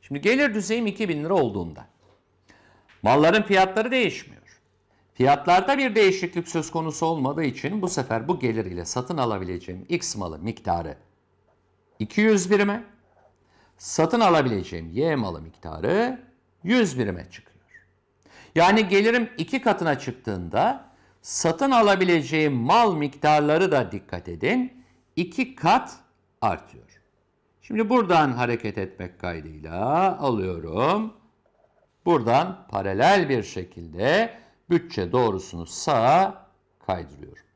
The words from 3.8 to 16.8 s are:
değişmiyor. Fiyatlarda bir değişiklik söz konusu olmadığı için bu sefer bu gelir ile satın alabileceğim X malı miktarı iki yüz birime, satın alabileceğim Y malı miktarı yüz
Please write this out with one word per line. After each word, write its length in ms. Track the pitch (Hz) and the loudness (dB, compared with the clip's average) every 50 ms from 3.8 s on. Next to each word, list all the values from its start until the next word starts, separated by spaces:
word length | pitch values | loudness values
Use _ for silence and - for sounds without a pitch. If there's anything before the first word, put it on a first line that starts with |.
| 226 247 | -4 0
değişmiyor. 520 | 240 262 240 175 127 - - - - - _ _ _ _ _ _ _ _ _ _ _ _ _ _ _ | 0 0 0 0 -2 -6 -14 -18 -20 -20 _ _ _ _ _ _ _ _ _ _ _ _ _ _ _
Fiyatlarda 640 | _ - 135 143 - 180 180 175 185 190 185 277 277 | _ 4 4 4 2 4 4 4 4 4 2 0 0
bir 180 | 277 254 208 | 0 0 4
değişiklik 520 | 220 208 190 185 190 180 175 - 175 170 - | 4 4 4 4 2 -4 -6 -4 -6 -8 -4
söz 240 | - 170 151 160 | -4 -4 -4 -4
konusu 340 | - 165 160 160 151 - 165 | -6 -6 -6 -4 -4 -2 -2
olmadığı 380 | 160 165 156 135 131 143 151 165 | -2 0 0 -2 -2 -2 -2 -2
için 380 | 139 123 - - 147 190 214 | -4 -4 -4 -6 -6 -4 -2
bu 80 | 185 180 | -4 -4
sefer 380 | - - 131 - 113 113 117 139 | -4 -4 -4 -2 -2 -4 -2 -2
bu 120 | 180 156 | -4 -2
gelir 260 | 127 123 113 110 107 | -2 -2 -2 -2 -4
ile 200 | 92 87 87 87 | -6 -8 -10 -8
satın 320 | - - 127 127 127 180 156 | -6 -6 -6 -6 -6 -4 -4
alabileceğim 680 | 131 117 107 98 92 92 92 87 - - 90 92 92 - | -2 -2 -2 -4 -6 -8 -8 -10 -10 -12 -14 -14 -8 -6
X 260 | 165 170 - - - | -6 -6 -6 -6 -8
malı 240 | 107 95 87 80 76 | -8 -8 -8 -10 -8
miktarı 580 | 85 107 110 - - 101 90 85 82 80 71 - _ _ _ _ _ _ _ _ _ _ _ _ _ _ _ _ _ _ _ _ | -8 -10 -10 -8 -4 -4 -4 -2 -4 -8 -12 -16 _ _ _ _ _ _ _ _ _ _ _ _ _ _ _ _ _ _ _ _
iki 220 | 110 107 - - | -10 -6 0 2
yüz 300 | 214 220 214 202 175 185 | 4 4 4 4 2 2
birime, 320 | 208 196 202 202 202 233 233 - _ _ _ _ _ _ _ _ _ _ _ _ _ _ _ _ _ _ | 2 2 2 2 -2 -6 -8 -14 _ _ _ _ _ _ _ _ _ _ _ _ _ _ _ _ _ _
satın 420 | - - - - 160 165 240 233 | -14 -10 -2 0 0 2 2 2
alabileceğim 680 | 226 196 170 156 139 131 113 98 85 - - 85 82 82 | 4 4 4 4 4 2 -2 -4 -6 -6 -10 -12 -12 -8
Y 240 | 82 107 147 165 156 | -4 -2 0 0 0
malı 260 | 135 113 95 82 76 | -2 -2 -4 -6 -8
miktarı 800 | 76 82 - _ - 82 78 80 82 113 165 202 233 247 262 254 - _ _ _ _ _ _ _ _ | -12 -18 -20 _ -16 -14 -12 -6 -2 -2 0 0 0 -2 -4 -8 -14 _ _ _ _ _ _ _ _
yüz 360 | 175 226 254 | 0 2 2